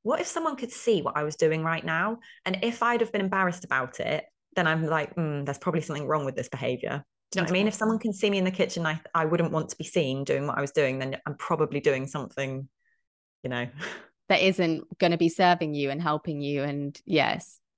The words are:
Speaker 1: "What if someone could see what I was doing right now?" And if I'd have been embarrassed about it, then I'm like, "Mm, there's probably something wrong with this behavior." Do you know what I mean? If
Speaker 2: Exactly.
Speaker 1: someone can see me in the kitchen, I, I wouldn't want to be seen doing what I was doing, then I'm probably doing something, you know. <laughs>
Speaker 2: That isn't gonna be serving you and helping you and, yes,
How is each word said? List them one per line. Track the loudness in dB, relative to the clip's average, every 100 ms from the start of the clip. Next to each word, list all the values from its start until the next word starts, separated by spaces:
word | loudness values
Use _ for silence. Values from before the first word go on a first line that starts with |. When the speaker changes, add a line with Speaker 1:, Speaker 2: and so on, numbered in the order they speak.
Speaker 1:
"What | -2 -2
if | -2
someone | -2 -4 -4
could | -6
see | -2 2 2
what | 2 -2
I |
was | -4 2
doing | 2 2
right | 0 -2
now?" | -2 0 -2 -4 -10 -10
And | -6 -2
if | -2 0
I'd | 0 2
have | 2
been | 0
embarrassed | 0 2 0 0
about | -2 -2 -2 -4
it, | -2 -2 -4 _ _ 0
then | 2
I'm | 2 2
like, | 0 0 -2
"Mm, | -2 -2
there's | -4 -4
probably | -2 -2
something | -2 -4 -2
wrong | 0
with | -2 -4
this | -6
behavior." | -4 -2 -2 -4 -6 -8 _ _
Do | -2
you |
know |
what | 2
I |
mean? | 2 2
If |
Speaker 2:
Exactly. | 2
Speaker 1:
someone | 0 0
can | -2
see | 0 2
me | 2
in |
the | 2
kitchen, | 2 0 0 -2
I, | -2 -2
I | 0
wouldn't | 2 2 2
want | 0 -2
to | -6
be |
seen | -2 0 0 -2
doing | 0 0 0
what | -2
I |
was | -2
doing, | 2 2 0
then | -4 -6 -8
I'm | -8
probably | -2 0 2 2
doing | 2 2 0
something, | -6 -6 -4 -4 -6 -10 _ _ _ _ _ _ _
you | -6
know. | -4 -4
<laughs> | -8 -12 -12 -16 _ 0
Speaker 2:
That | 4
isn't | 4 4 2 0 -4 0
gonna | 2 4
be | 2
serving | 4 4 4 2
you | -2 -2
and | -2
helping | 0 -2 -2 -4
you | -2 -2
and, | -2 -2 -6 -8
yes, | 0 2 2 0 -6 -12 _